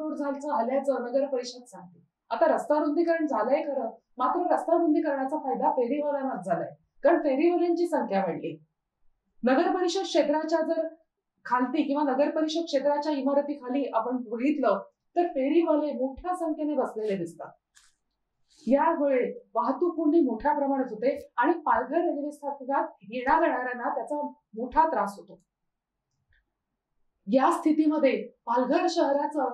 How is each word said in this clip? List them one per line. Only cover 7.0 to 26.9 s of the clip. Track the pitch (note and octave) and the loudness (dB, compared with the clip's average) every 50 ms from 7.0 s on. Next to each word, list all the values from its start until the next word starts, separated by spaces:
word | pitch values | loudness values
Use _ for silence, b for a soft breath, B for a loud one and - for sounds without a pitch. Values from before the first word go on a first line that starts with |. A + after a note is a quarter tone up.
| - | 2
कारण | D4+ E4+ D4+ | 4 4 4
फेरीवाल्यांची | D4+ C#4+ C4 C#4 E4 F4 F4 E4 F4 F4 E4+ E4+ F4 | 2 0 2 2 2 2 2 2 2 2 0 0 0
संख्या | E4+ D#4 B3+ A3+ F#3+ G3 G3 | 0 0 -2 -2 0 -2 0
वाढली. | F#3+ E3+ D#3 - E3+ - - - _ _ _ _ _ _ _ _ _ _ _ _ _ _ _ - | 0 -2 -4 -6 -8 -10 -10 -12 _ _ _ _ _ _ _ _ _ _ _ _ _ _ _ -2
नगर | A3 B3+ C4 E4 F4 F#4+ F#4 | 0 2 2 4 2 2 2
परिषद | F4+ F#4 E4+ - G4 | 0 0 0 -2 -2
क्षेत्राच्या | F#4 - - D#4 C#4+ D4 D4 D#4 D#4 D#4 E4 D#4+ D#4+ | -2 0 2 2 2 2 2 0 0 0 0 0 0
जर | D#4+ D#4+ D#4+ D#4+ - - - _ _ _ _ _ _ _ _ - | 0 -2 -2 -2 -4 -8 -14 _ _ _ _ _ _ _ _ -6
खालती | - A#3 B3 C4 B3 D4+ D#4 | -2 0 0 0 0 0 0
किंवा | - - C#4 D4+ | 0 0 0 0
नगर | D4+ C4+ B3 C4+ D4 D4+ | 0 0 2 2 2 2
परिषद | D#4+ D#4+ D#4 D#4 D4+ E4+ E4 | 0 0 -2 -2 -2 -4 -2
क्षेत्राच्या | - C#4+ C4 C#4 D4 D4 D4 D4 D#4 | 0 0 0 2 2 0 0 0 -2
इमारती | D4 C4+ C4 C#4 C#4 C#4+ C#4+ D4 C#4+ | -2 0 0 0 2 2 0 -2 -4
खाली | - - B3+ B3+ C#4+ B3+ - | -8 -6 -4 -2 -2 -2 0
आपण | - A3 A#3 A#3+ B3+ A#3 A3+ G#3 | 0 -2 -2 -2 -2 -4 -4 -6
बघितलं | A#3 A3+ B3+ D4+ - - A#3+ G#3 G3 - - - _ _ _ _ - | -4 -2 0 0 0 2 2 2 2 0 -2 -10 _ _ _ _ -2
तर | E4+ F4 E4+ | 0 0 0
फेरीवाले | - C4+ C4 D4 D#4+ E4+ E4 E4 D#4 D4 D4+ D4 | 0 -2 0 2 2 4 4 4 2 2 0 -2
मोठ्या | B3 A#3+ C4 C4+ C4 - E4 F#4 F4+ | -2 -2 -4 -4 -6 -6 -6 -6 -4
संख्येने | F4+ E4+ D#4 D#4 D#4 D4+ D4+ D4 | -4 -4 -4 -4 -4 -4 -2 -2
बसलेले | C4 A3 - - G#3+ G#3+ G#3 G3 | -2 -2 -2 -4 -4 -4 -4 -2
दिसतात. | F#3+ E3+ E3 - - C#3 - - _ _ _ _ _ _ _ _ _ _ _ _ _ _ _ _ _ _ _ _ _ - | -4 -4 -8 -10 -14 -16 -18 -18 _ _ _ _ _ _ _ _ _ _ _ _ _ _ _ _ _ _ _ _ _ 0
यामुळे | A3 C4+ C#4+ D#4+ E4+ E4 C4+ D4 C#4 C4 B3 G#3+ - - - - _ - | 2 4 4 4 4 2 2 2 2 2 2 0 -2 -4 -8 -12 _ -2
वाहतूक | A3+ A#3 C4 C4+ - F4 E4+ E4 | -2 0 0 0 0 -2 -2 0
कोंडी | D#4 D#4+ D4 D#4+ E4+ | 0 2 4 4 4
मोठ्या | C4+ B3 A3 - - D4 | 4 2 0 0 0 0
प्रमाणात | D4 C#4+ C#4 C4+ C#4 C4 A#3+ G3+ | 0 2 0 0 0 0 -2 -4
होते | G#3+ - A#3 C#4 C#4+ - - - _ | -4 -2 -2 -2 -2 -2 -6 -8 _
आणि | A#3+ B3+ E4 E4+ - | 0 2 2 2 0
पालघर | - - - B3+ - B3 D4 F4 | 2 0 0 0 0 0 0 0
रेल्वे | F4 D#4+ C#4 D4 C#4 D4 | 0 0 -2 -2 -4 -8
स्थानकात | C#4+ - C#4+ C#4+ C#4+ C4+ B3+ B3+ C4+ - D#4+ - - _ | -8 -8 -8 -8 -8 -8 -4 -2 -2 -2 -2 -4 -6 _
येण्या | - G3 A#3 B3+ B3 C4+ D#4+ E4 | -14 -10 -8 -4 0 2 2 4
जाणाऱ्यांना | E4 D4+ B3+ B3 B3 B3 A#3+ A3+ - C#4+ - | 4 2 0 0 -4 -6 -6 -6 -4 -4 -4
त्याचा | - - - D4 D4 C#4 B3 - _ _ _ G#3 | -4 -4 -4 -4 -4 -6 -6 -8 _ _ _ -10
मोठा | A3 B3+ - - D4+ D#4+ D#4+ | -8 -8 -2 2 2 2 4
त्रास | - G#3 G3+ G3 - F3 | 2 0 -2 -4 -6 -12
होतो. | - - - - _ _ _ _ _ _ _ _ _ _ _ _ _ _ _ _ _ _ _ _ _ _ _ _ _ _ _ _ _ _ | -18 -20 -20 -20 _ _ _ _ _ _ _ _ _ _ _ _ _ _ _ _ _ _ _ _ _ _ _ _ _ _ _ _ _ _